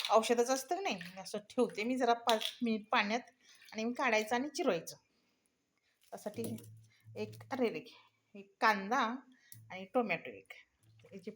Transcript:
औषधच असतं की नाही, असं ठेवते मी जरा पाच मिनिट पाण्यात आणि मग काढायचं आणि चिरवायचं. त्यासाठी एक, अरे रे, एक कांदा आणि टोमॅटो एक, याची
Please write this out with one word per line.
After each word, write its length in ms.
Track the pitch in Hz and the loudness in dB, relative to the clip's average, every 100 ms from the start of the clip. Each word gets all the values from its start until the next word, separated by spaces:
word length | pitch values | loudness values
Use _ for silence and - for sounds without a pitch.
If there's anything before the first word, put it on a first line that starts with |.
| - | 4
औषधच 400 | 208 220 240 240 | 6 6 4 2
असतं 260 | 262 - 359 | 0 0 -2
की 60 | |
नाही, 160 | 392 202 175 185 | -2 -4 -8 -12
असं 180 | 185 214 - | -8 -8 -4
ठेवते 340 | - 214 180 | 0 0 0
मी 120 | 226 254 | -2 2
जरा 140 | 240 233 233 | 2 2 4
पाच 240 | 220 - - | 2 2 -2
मिनिट 260 | 233 220 214 | -2 -2 0
पाण्यात 400 | 247 208 233 - _ _ - - | 0 2 -2 -4 _ _ -20 -14
आणि 120 | 214 | -6
मग 80 | 226 | -4
काढायचं 420 | 247 262 214 214 | 0 2 2 2
आणि 140 | 240 294 | 0 0
चिरवायचं. 480 | - 285 170 - - _ _ _ _ _ _ _ _ _ _ _ | -2 0 0 -2 -14 _ _ _ _ _ _ _ _ _ _ _
त्यासाठी 300 | 196 208 226 226 220 - - - _ - - | -12 -10 -6 -6 -8 -12 -20 -20 _ -14 -8
एक, 200 | 214 - - | -8 -10 -8
अरे 160 | 262 233 | 0 0
रे, 160 | 156 - - _ _ _ | 0 -10 -18 _ _ _
एक 180 | 202 196 - | -20 -18 2
कांदा 380 | 226 202 196 262 226 262 - - - - - | 4 4 2 0 0 -2 -12 -20 -20 -20 -16
आणि 140 | 185 190 | -14 -2
टोमॅटो 360 | 254 220 165 131 | 0 2 0 -4
एक, 220 | 98 - - - _ _ - - | -14 -18 -20 -20 _ _ -20 -20
याची 180 | 196 - | -16 -10